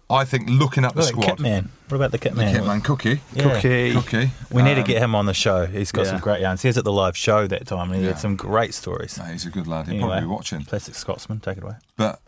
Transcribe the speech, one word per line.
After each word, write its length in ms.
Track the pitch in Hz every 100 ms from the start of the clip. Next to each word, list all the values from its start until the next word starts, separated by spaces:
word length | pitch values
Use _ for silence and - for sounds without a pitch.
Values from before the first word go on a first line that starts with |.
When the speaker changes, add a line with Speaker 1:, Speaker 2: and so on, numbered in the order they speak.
| -
Speaker 1:
I 140 | 127
think 240 | 131 131 -
looking 360 | 127 147 139 127
at 80 | 147
the 60 |
Speaker 2:
Look 80 | 160
at 20 | 117
Speaker 1:
squad, 100 | 110
Speaker 2:
Kit 80 | 170
Man. 280 | 135 101 92 - -
What 80 | 139
about 140 | 135
the 60 | -
Kit 140 | -
Speaker 1:
the 40 | 104
Speaker 2:
Man? 160 | 107 -
Speaker 1:
Kit 100 | 101
Man, 140 | 104
Cookie. 380 | - 139 110 139 -
Speaker 2:
Yeah. 100 | 127 143 120
Speaker 3:
Cookie. 320 | 123 123 123
Speaker 1:
Cookie. 380 | 120 - 113 131 127 -
Speaker 2:
We 120 | 123
need 140 | 127 139
to 60 |
Speaker 1:
Um, 60 | 104
Speaker 2:
get 140 | 113
him 100 | 120 107
on 100 | 101
the 80 |
show. 320 | 92 113 95 87
He's 260 | 101 98
got 140 | - 98
Speaker 3:
Yeah. 60 |
Speaker 2:
some 80 | 95
great 180 | 95 95
yarns. 220 | 95 92
He 80 | 127
was 80 | 117
at 80 | 107
the 80 |
live 240 | 101 92 87
show 280 | - 104 101
that 200 | 95 -
time, 220 | 95 87
and 40 | 92
he 40 |
Speaker 1:
Yeah. 100 | 95
Speaker 2:
had 60 | 92
some 180 | 107 95
great 360 | 95 107 113
stories. 440 | - - 87 85 -
Speaker 1:
No, 80 | 87
he's 200 | 85 85
a 40 |
good 180 | 90 82
lad. 180 | 80 80
He'll 80 | 101
Speaker 2:
Anyway, 120 | 110
Speaker 1:
probably 100 | 90
be 60 | 82
watching. 300 | 101 - 80
Speaker 2:
Plastic 320 | 73 104 - -
Scotsman, 460 | - - - 110
take 160 | 98 95
it 60 |
away. 100 | 95 110 _ -
Speaker 1:
But 240 | 110 -